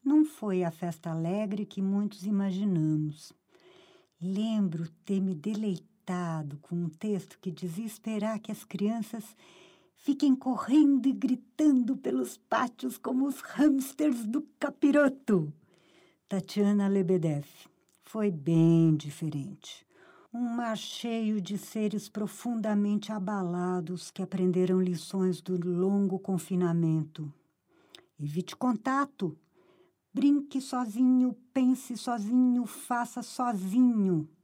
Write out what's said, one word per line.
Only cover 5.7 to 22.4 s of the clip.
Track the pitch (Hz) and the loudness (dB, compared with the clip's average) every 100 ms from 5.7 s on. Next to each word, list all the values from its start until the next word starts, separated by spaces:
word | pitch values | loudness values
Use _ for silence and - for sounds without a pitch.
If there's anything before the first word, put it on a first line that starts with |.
| 180 _ _ - 180 175 160 147 147 | -6 _ _ -8 -6 -4 -4 -6 -12
com | - 175 | -8 -6
um | 170 | -6
texto | 160 214 196 - - | -6 -4 -4 -6 -12
que | 190 | -10
dizia | 156 180 165 226 | -8 -8 -6 -10
esperar | - 220 214 214 214 | -10 -6 -4 -4 -6
que | 220 | -8
as | 214 | -12
crianças | - - 202 233 208 233 - _ - - - _ _ _ | -10 -4 -2 -2 -6 -10 -14 _ -20 -20 -20 _ _ _
fiquem | - 277 285 262 | -4 2 4 4
correndo | 254 233 - 294 285 277 269 | 2 -4 4 6 6 6 2
e | |
gritando | - 269 254 - - 311 262 233 269 | 0 0 -2 -4 2 4 4 2 -2
pelos | - 254 247 - | -2 -2 -4 -8
pátios | _ 226 240 - 127 - | _ -2 -2 -4 -8 -8
como | 240 254 277 | -4 -2 -2
os | 269 | -4
hamsters | - - 302 269 262 - 302 240 214 | -10 2 4 4 -2 -2 0 0 -2
do | 269 - _ | -4 -6 _
capiroto. | 285 - 285 294 277 269 - 196 151 - _ _ _ _ _ _ _ | -6 2 4 6 4 2 0 0 0 -8 _ _ _ _ _ _ _
Tatiana | 196 180 208 202 208 196 | -6 -4 0 2 2 2
Lebedev. | 196 180 185 160 143 143 - - _ _ _ | 2 2 2 2 -2 -6 -20 -20 _ _ _
Foi | _ 220 208 | _ -2 -2
bem | 160 139 165 165 165 165 156 | -2 2 6 6 6 6 4
diferente. | 151 - 160 147 135 - - - _ _ - _ _ | -2 -8 -6 -6 -10 -12 -18 -20 _ _ -20 _ _
Um | 233 240 233 | -6 -4 -4
mar | 233 220 | -4 -6
cheio | - - 240 226 220 214 | -8 -8 -6 -2 -2 -2
de | 180 202 | -4 -8
seres | - 220 214 208 208 | -8 -4 -2 -2 -8
profundamente | 214 208 - | -8 -8 -6